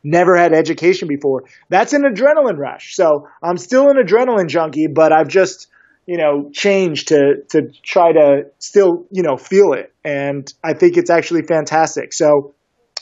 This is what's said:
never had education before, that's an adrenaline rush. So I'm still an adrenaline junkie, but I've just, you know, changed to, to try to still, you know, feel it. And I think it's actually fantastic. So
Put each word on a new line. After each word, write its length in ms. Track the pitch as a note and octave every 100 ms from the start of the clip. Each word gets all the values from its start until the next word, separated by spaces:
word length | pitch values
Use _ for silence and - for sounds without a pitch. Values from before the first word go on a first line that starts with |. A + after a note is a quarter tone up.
never 340 | D3 F3 F3+ F3
had 160 | F3
education 560 | D#3+ D#3+ D#3 E3+ F#3+ E3+
before, 360 | C#3+ C#3+ C3 - _ -
that's 220 | F3+ A3+
an 80 | D4
adrenaline 560 | C#4 G3 C#4 D#4 C4 D#3
rush. 360 | C3+ - -
So 340 | - E3+ D3 C#3+ _
I'm 140 | E3+ F3+
still 320 | - B3+ C#4
an 80 | C4+
adrenaline 520 | F#3+ A3 B3+ A3 E3+
junkie, 400 | D#3+ D#3 D3+ D#3
but 240 | D3 D#3
I've 160 | D#3 D3
just, 400 | F#3 F#3 - - _ _ _ -
you 120 | E3+
know, 320 | D3+ C#3+ C#3+
changed 560 | - G3+ G3 F3+ C#3+ -
to, 280 | D3+ C#3 C#3+ -
to 200 | D#3+ C#3+ _
try 300 | - F#3+ E3+
to 300 | D#3+ C#3+ C#3 C#3+ _
still, 480 | - G#3 F#3+ F3 -
you 120 | F#3+
know, 160 | D#3+ C3
feel 340 | - F#3+ G3
it. 220 | C3 - _
And 480 | D#3 C#3+ C#3+ C#3+ C#3 -
I 120 | D#3+
think 240 | D3+ F3 F3
it's 120 | F3+
actually 320 | E3+ E3 E3+
fantastic. 720 | D#3 D#3+ D3 D#3 D#3+ D3 -
So 420 | - D3+ D3 C#3+ _ _ _ _ -